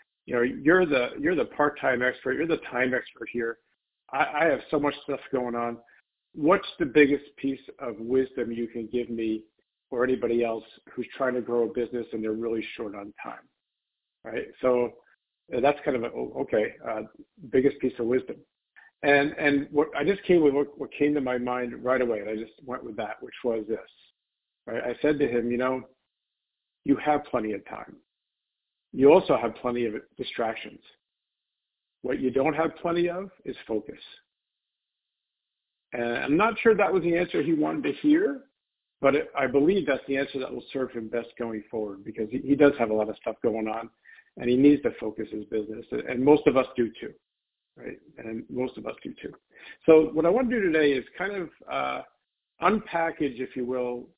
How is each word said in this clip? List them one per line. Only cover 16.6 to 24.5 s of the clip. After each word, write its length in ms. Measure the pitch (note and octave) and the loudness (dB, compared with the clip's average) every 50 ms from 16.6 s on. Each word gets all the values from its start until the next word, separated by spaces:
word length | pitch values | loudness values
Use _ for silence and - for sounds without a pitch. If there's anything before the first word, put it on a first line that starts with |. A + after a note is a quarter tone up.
| G#2+ - - - - B2 | 0 0 -4 -8 -10 -8
uh, 140 | A2 G#2+ A2 G#2+ - - - _ _ _ E3 A#2 | -8 -8 -8 -12 -16 -20 -20 _ _ _ -10 0
biggest 280 | - C3+ C3 C#3 - - | 2 4 4 4 2 2
piece 140 | - B2+ - - | -2 -4 -2 -2
of 80 | A#2 | -2
wisdom." 300 | A2+ B2+ B2+ - - - - - _ _ _ _ _ _ - - - _ _ - | 0 0 0 -2 -4 -10 -14 -16 _ _ _ _ _ _ -20 -20 -20 _ _ 2
And, 320 | D3 C#3+ C#3 C#3+ D3+ - - | 4 4 4 4 2 -2 0
and 300 | D#3 D3 C#3+ C#3 D3 - | 0 2 2 2 0 0
what 180 | D3 D3 D#3 D3+ - | 0 0 0 0 -2
I 80 | C#3+ C#3+ | -2 0
just 200 | F3+ G3+ G3 - | 0 0 0 2
came 200 | - F3+ E3+ D#3 | 4 6 6 6
with, 120 | C#3+ C3+ | 6 4
what, 240 | C#3+ C#3+ - - - | 4 0 -2 -4 -10
what 120 | C#3 - | -12 -12
came 220 | - - C#3+ D3 D3 | -2 0 0 2 2
to 80 | D3 | 0
my 160 | C3 B2+ B2+ | 0 -2 -2
mind 480 | B2 B2 B2 B2 B2 B2 A#2+ B2 B2 A#2+ | -2 -2 -2 -2 -2 -4 -4 -6 -4 -2
right 160 | B2+ C3 B2+ | 0 2 2
away, 200 | B2+ A#2+ A2 G#2 | 2 0 0 -2
and 100 | G2+ G#2+ | -4 -6
I 60 | A2 | -6
just 180 | G#2+ A2+ - - _ - | -6 -8 -10 -14 _ -12
went 180 | B2 B2 C3 B2+ | -12 -12 -10 -10
with 140 | A#2 G#2+ | -10 -8
that, 260 | A2 G#2+ G#2 A2 - B2+ | -8 -8 -8 -8 -12 -14
which 120 | - - - - | -16 -16 -6 -4
was 220 | B2 A2+ A2+ G#2 G#2+ | -2 -2 -2 -2 -4
this, 220 | A2 F#2+ - - _ _ _ _ _ _ _ _ _ _ _ _ | -6 -6 -6 -14 _ _ _ _ _ _ _ _ _ _ _ _